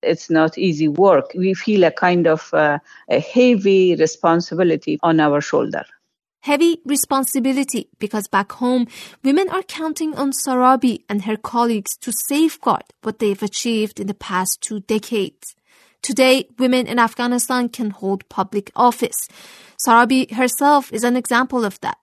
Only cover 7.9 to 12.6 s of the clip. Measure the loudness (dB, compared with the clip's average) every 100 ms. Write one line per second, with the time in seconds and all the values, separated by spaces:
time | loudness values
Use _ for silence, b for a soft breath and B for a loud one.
7.9 | _ -6 -6 -2 -4 -4 -4 -2 0 -2
8.9 | B B B 0 2 0 -4 -8 -8 -8
9.9 | -4 -6 -4 -4 -4 -2 2 4 4 2
10.9 | -2 _ -6 -4 -6 -4 -2 0 -2 -6
11.9 | -10 -8 -8 -4 2 2 0